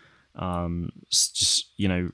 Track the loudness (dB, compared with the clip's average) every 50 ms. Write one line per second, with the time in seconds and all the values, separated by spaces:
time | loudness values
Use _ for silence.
0 | -20 -20 _ _ _ _ -10 -6 -4 -4 -2 -2 -2 -2 -2 -2 -4 -4 -6 -10
1 | -6 -2 0 2 2 2 0 0 0 2 2 0 -2 -4 _ 0 0 2 2 2
2 | 0 -2